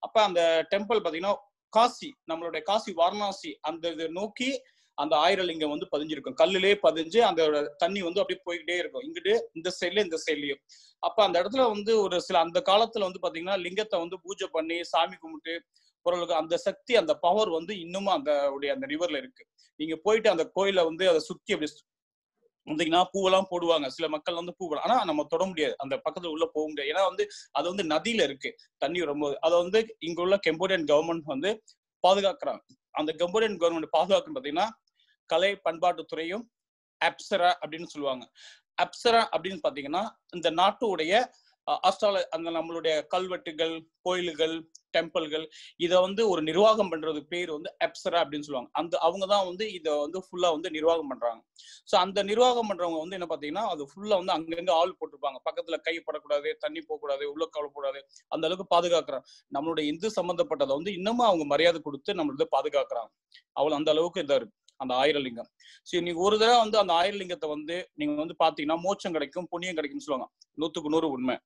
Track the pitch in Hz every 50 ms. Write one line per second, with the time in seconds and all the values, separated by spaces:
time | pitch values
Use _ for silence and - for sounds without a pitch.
0 | - - _ 226 214 202 180 170 170 165 165 160 160 - - 202 208 202 233 214
1 | 175 170 156 160 180 196 202 196 - _ _ _ _ _ - 214 233 247 247 -
2 | - 151 131 _ _ - 165 165 170 170 160 160 156 190 196 220 220 - 190 160
3 | 165 175 202 208 214 202 190 - - 165 135 _ _ 151 165 165 160 170 165 156
4 | 165 160 160 175 202 214 208 - 247 262 277 254 - _ _ _ _ _ _ -
5 | 139 151 160 151 151 175 196 202 185 175 165 165 156 147 147 156 185 - - 147
6 | 151 160 156 143 123 131 131 - 160 170 190 190 185 196 202 202 - 170 156 160
7 | 160 160 165 226 240 208 180 165 160 156 151 147 147 147 - - - 175 196 202
8 | 190 165 175 196 190 185 185 180 _ 180 175 170 160 151 175 180 170 151 - 131
9 | 123 294 165 - - 190 208 226 233 - _ 165 165 180 180 - - 175 180 202
10 | 208 180 160 160 - - 156 143 143 143 139 - _ _ - - _ _ _ _
11 | - 170 - - 214 196 175 170 180 202 214 269 262 240 214 208 202 208 226 220
12 | 208 190 180 175 165 - 190 175 165 170 170 185 175 - 190 208 233 226 226 226
13 | 202 185 185 185 - 175 160 165 170 180 202 196 180 175 180 190 214 214 208 180
14 | 165 175 180 185 _ 175 196 - 190 170 - 160 160 160 165 170 170 - - 165
15 | 165 175 185 175 - 160 160 151 _ 165 165 170 _ _ _ _ _ _ _ _
16 | _ 175 175 180 170 170 170 160 156 160 170 170 - 196 190 - _ - 247 226
17 | 180 156 151 - - 170 180 214 220 202 165 160 165 165 214 196 170 165 175 190
18 | 202 196 185 160 135 147 147 143 139 143 139 139 139 143 139 131 131 131 143 156
19 | 175 170 151 139 127 127 _ _ - _ _ _ _ _ _ _ 151 160 160 156
20 | - 202 214 226 220 220 190 165 156 156 _ 180 196 196 196 185 170 165 160 165
21 | 185 185 170 160 151 - 180 - _ - 202 165 151 151 - - _ _ _ _
22 | _ _ _ _ _ _ _ _ _ _ _ _ _ 135 151 151 170 156 160 175
23 | 185 185 _ 196 196 190 185 190 190 190 180 175 170 170 165 156 143 131 131 -
24 | 165 156 156 151 - - 175 170 175 175 175 _ 190 170 151 143 - 180 226 262
25 | 220 180 156 151 147 - - 165 180 190 185 156 151 131 110 - - 135 135 131
26 | - 160 151 185 175 175 151 156 165 160 - 151 156 156 156 147 143 139 151 180
27 | 196 185 180 185 208 208 - - - _ _ 135 156 175 185 196 196 160 151 160
28 | 156 220 233 220 175 143 135 - - 127 - _ _ _ _ _ - 139 170 180
29 | 175 147 143 147 147 143 139 - - 165 170 175 175 175 185 220 226 226 - _
30 | - 160 175 160 175 180 196 202 - 165 156 156 180 190 190 185 160 143 151 147
31 | 160 165 170 165 151 151 143 131 147 190 220 - _ _ _ _ _ _ _ _
32 | - 180 190 202 196 196 175 - - 143 120 - _ _ - _ _ _ _ -
33 | 156 151 160 156 175 175 180 220 220 220 208 175 165 170 170 165 156 147 - 160
34 | 170 180 196 180 175 156 156 135 127 147 147 165 190 226 220 _ _ _ _ _
35 | _ _ _ _ _ _ 165 160 180 196 202 190 _ 175 165 165 165 180 175 170
36 | 160 _ - 151 160 165 180 214 240 _ _ _ _ _ _ _ _ _ _ _
37 | - 170 165 - - - 214 190 175 175 175 - - 151 151 160 175 160 - 147
38 | 143 139 131 127 123 _ _ _ - - - _ _ _ _ - - 143 - -
39 | - 240 226 233 220 - - - 160 185 196 170 - 160 131 143 139 135 147 175
40 | 208 226 - _ _ _ - 180 156 165 160 165 180 196 208 - - 226 190 165
41 | 160 160 185 226 254 240 _ _ _ _ _ _ _ - 147 - - 185 190 -
42 | - 208 202 190 175 - - 160 165 165 165 165 160 165 165 165 160 165 156 151
43 | 143 - - 180 185 190 180 175 - 175 160 151 165 160 165 165 160 _ _ _
44 | _ 180 180 180 180 175 156 147 165 160 165 165 160 _ _ - _ _ - 170
45 | 165 170 _ 175 165 151 147 156 160 156 - - - - - _ 165 170 175 185
46 | 185 185 196 196 233 214 185 165 156 156 156 175 208 220 220 220 202 185 165 160
47 | 156 156 156 151 143 _ - 175 180 170 156 147 165 - - _ - 160 - -
48 | - 196 165 170 160 143 143 151 147 147 143 127 120 - _ 139 156 170 160 -
49 | - 165 175 196 196 190 202 202 196 180 175 185 220 214 202 180 156 160 147 147
50 | 147 147 165 190 190 _ - 180 180 175 165 151 165 185 160 156 151 165 165 170
51 | 151 139 131 117 113 120 117 110 _ _ _ _ - - - - _ - - 196
52 | 180 190 190 202 202 196 208 226 247 254 247 240 226 214 196 170 175 175 165 160
53 | 156 170 190 190 175 165 165 147 143 147 151 190 226 214 180 156 143 139 - 190
54 | 202 208 214 185 175 190 185 156 160 165 165 170 175 185 175 160 170 185 185 _
55 | 160 151 147 139 131 143 135 127 _ 160 156 170 175 - 165 147 _ - 170 165
56 | 156 - 151 151 147 147 147 147 143 156 156 _ - 151 151 165 156 _ 156 147
57 | 147 143 139 139 143 143 143 151 165 156 _ 156 147 143 143 147 143 139 135 139
58 | 139 _ _ - _ _ - 151 160 160 175 185 190 - 185 175 175 175 170 165
59 | 147 - 139 131 - _ - _ _ _ - 143 147 160 165 151 156 147 151 165
60 | 175 220 214 - 175 175 180 170 175 147 160 143 143 135 135 143 160 196 202 170
61 | 185 208 233 240 247 226 190 170 151 143 156 143 160 170 170 165 151 151 143 135
62 | _ - 202 180 160 147 131 139 160 156 - 135 139 147 139 143 131 - 131 120
63 | 113 107 _ _ _ _ _ - _ _ _ - 139 151 156 143 156 156 151 151
64 | 165 175 - 190 165 139 143 131 120 104 _ _ _ _ _ _ 135 127 123 127
65 | 135 147 156 147 135 131 120 113 117 _ _ _ _ - - - _ - - 175
66 | 170 175 175 165 180 202 208 214 220 226 247 240 226 214 208 220 202 185 170 165
67 | 175 196 208 202 190 180 175 165 - 156 151 151 151 151 170 180 180 - _ -
68 | 151 151 147 147 151 170 170 _ 170 160 156 151 151 143 160 170 175 185 202 196
69 | - 202 170 156 147 135 - 180 180 160 - 175 170 185 180 160 151 143 139 143
70 | 131 151 143 127 120 - _ _ _ _ _ - 151 165 156 170 156 151 151 160
71 | 160 160 135 127 127 131 123 - _